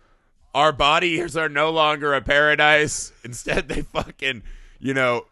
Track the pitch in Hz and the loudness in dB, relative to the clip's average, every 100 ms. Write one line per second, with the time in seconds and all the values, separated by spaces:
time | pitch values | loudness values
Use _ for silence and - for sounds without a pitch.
0 | _ _ _ _ _ 135 151 135 147 165 | _ _ _ _ _ 2 2 2 2 2
1 | 180 160 170 156 156 143 160 160 151 151 | 2 -2 -4 -4 -2 0 0 2 0 0
2 | 147 135 110 143 151 151 151 151 151 - | -2 -2 2 2 4 4 4 4 2 -4
3 | - - 123 117 156 185 139 147 147 156 | -10 -16 -16 -12 -6 -4 -4 -8 -6 -8
4 | - - 135 123 - - - - 131 135 | -8 -6 -6 -6 -12 -18 -20 -10 -4 0
5 | 127 120 - | 0 0 -6